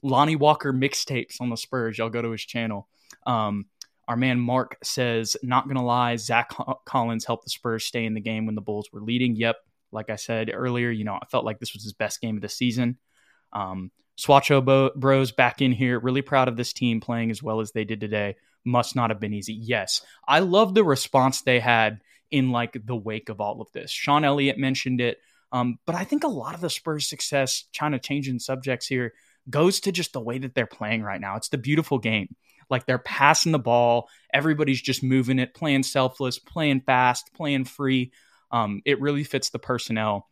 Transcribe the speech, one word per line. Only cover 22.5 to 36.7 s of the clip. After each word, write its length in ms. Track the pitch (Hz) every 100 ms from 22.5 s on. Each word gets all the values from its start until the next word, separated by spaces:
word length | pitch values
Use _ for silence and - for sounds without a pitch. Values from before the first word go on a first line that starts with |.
like, 340 | 120 117 123 107
the 100 | 123
wake 320 | 104 107 -
of 120 | 101
all 200 | 104 113
of 100 | 110
this. 180 | - -
Sean 340 | - - 147
Elliott 320 | 151 143 139 131
mentioned 440 | 135 135 131 127
it. 180 | 120 - _ _ _
Um, 260 | 127 123 117
but 120 | - 170
I 80 |
think 180 | 190 285
a 40 | 320
lot 260 | 185 120
of 60 | 170
the 100 | 170
Spurs' 380 | - - 151 -
success, 560 | 147 - 143 131 - -
kinda 260 | - 151 135
changing 400 | - 143 135 123
subjects 480 | - 131 131 127 -
here, 260 | 131 120 _ _ _ -
goes 320 | 139 170 190
to 120 | 202
just 200 | 175 170
the 80 | 135
way 180 | 113 127
that 160 | 131
they're 120 | 131 113
playing 360 | - 107 113
right 180 | 104 98
now. 160 | 101 104
It's 120 | -
the 100 | 143
beautiful 400 | 127 151 160 135
game. 380 | 110 110 95 - _ _ _
Like, 180 | 127 -
they're 120 | 127
passing 540 | - - 139 156 170
the 60 | 156
ball. 500 | 117 120 120 117 - _ _
Everybody's 480 | 135 156 151 151 131
just 220 | - 127
moving 360 | 131 131 123 131
it, 160 | 127
playing 280 | - 160 139
selfless, 560 | 131 143 131 - 131 127
playing 440 | _ - 151